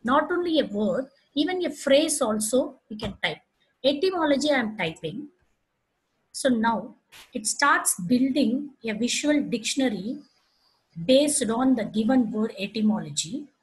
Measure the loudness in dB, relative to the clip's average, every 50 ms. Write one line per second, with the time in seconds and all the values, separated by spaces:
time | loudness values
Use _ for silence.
0 | _ 4 2 2 2 2 -2 -2 -2 0 0 0 0 0 -2 -2 0 0 0 -2
1 | -4 -8 _ _ _ _ _ -2 -2 -2 -2 -2 -4 -4 -6 -4 0 4 4 4
2 | 4 2 0 -2 0 -2 -2 -2 -2 0 0 0 0 0 -6 _ _ _ -12 -8
3 | -8 -8 -8 -6 -6 -6 -6 -6 _ _ _ _ _ _ _ _ 0 0 0 2
4 | 0 0 0 0 2 2 2 2 2 2 2 2 0 -2 -4 -4 -6 -6 -6 -8
5 | -10 -10 -8 -8 -12 -14 _ _ _ _ _ _ _ _ _ _ _ _ _ _
6 | _ _ _ _ _ _ _ -2 0 0 2 2 2 0 0 -2 -6 -10 -16 _
7 | _ _ -20 -20 -20 _ _ -8 -6 -6 -2 0 2 2 2 2 0 -2 -4 -4
8 | 0 0 2 2 2 2 2 2 2 2 0 -2 -4 -8 -14 _ -8 -8 -4 -2
9 | -2 -2 -2 0 0 2 2 2 0 -2 -4 -4 -4 -4 -2 0 0 0 -2 -4
10 | -6 -8 -10 -10 -12 _ _ _ _ _ _ _ _ _ _ _ _ _ _ -8
11 | 2 6 6 6 6 4 2 0 0 0 0 2 4 2 2 2 0 -2 -2 0
12 | 2 4 4 4 2 2 0 -2 -4 -4 -4 -6 -8 -6 -4 0 2 2 2 0
13 | -4 -6 -6 -8 -8 -6 -8 -10 -12 -12 _ _